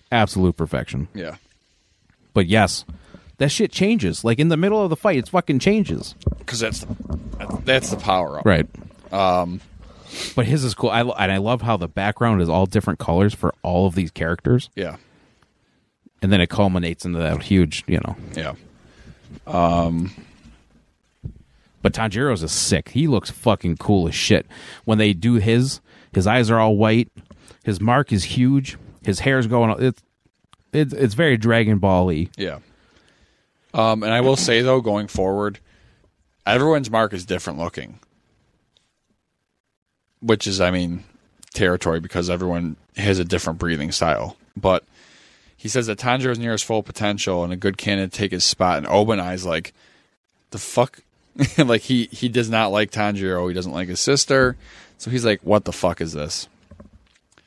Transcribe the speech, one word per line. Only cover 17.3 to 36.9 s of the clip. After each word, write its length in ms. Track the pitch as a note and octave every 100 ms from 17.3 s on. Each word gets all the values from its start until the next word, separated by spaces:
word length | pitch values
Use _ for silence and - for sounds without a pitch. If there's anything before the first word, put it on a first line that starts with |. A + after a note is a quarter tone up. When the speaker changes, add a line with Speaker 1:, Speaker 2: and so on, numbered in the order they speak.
| D2+
Speaker 1:
huge, 420 | - F#2+ D#2+ - -
you 120 | E2+
know. 120 | - - - D#2
Speaker 2:
Yeah. 180 | D2+ - - _ _ _ - - - - -
Um, 640 | F2 E2+ E2+ E2+ E2 F#2+ - - - - - _ _ _ _ _ _ - - _ _ _ _
Speaker 1:
But 100 | G2
Tanjiro's 480 | - A2+ G2 C#3 G2
is 80 | D#2
sick. 380 | - - F2+ -
He 160 | B2 D#3+
looks 220 | A2 -
fucking 480 | - A#2+ G2 F2+ D#2+
cool 280 | - G2 E2
as 80 |
shit. 320 | - - F#2+ - - - -
When 140 | - A2
they 140 | G#2+
do 200 | F2 A2+
his, 460 | A#2+ G#2+ A#2 C3 - _ - -
his 140 | G2 F#2+
eyes 200 | B2 A2
are 80 | A2+
all 160 | A2 G#2
white. 340 | A2 A2+ - - - - - -
His 160 | - F#2
mark 320 | G#2 B2+ C#3
is 120 | G#2
huge. 520 | - B2+ B2+ C#3 C3+ - - -
His 180 | - F#2+
hair's 260 | C#3 C3 A2+
going, 280 | A#2+ A2+ G#2
it's, 200 | B2+ - _ _ _ _ _ _ _
it's, 200 | D3+ C#3+
it's 220 | - B2
very 220 | G#2+ D#3+ A#2
Dragon 420 | A2+ A#2 G#2+ G2+
Ball-y. 500 | G2 F#2 F#2 D#2 F2+ -
Speaker 2:
Yeah. 220 | F#2 C#2 _ _ _ _ _ _ _ _ _ _ _
Um, 300 | - A2 A2
and 100 | G#2+
I 80 | A#2+
will 160 | C3 C3+
say, 240 | - A#2
though, 180 | B2+ C3
going 260 | A2+ G#2 G2+
forward, 500 | - F#2+ G2+ G#2 G#2 _ _ _ _ _ _ _ _ G2
everyone's 440 | A#2+ D3+ D3+ A#2+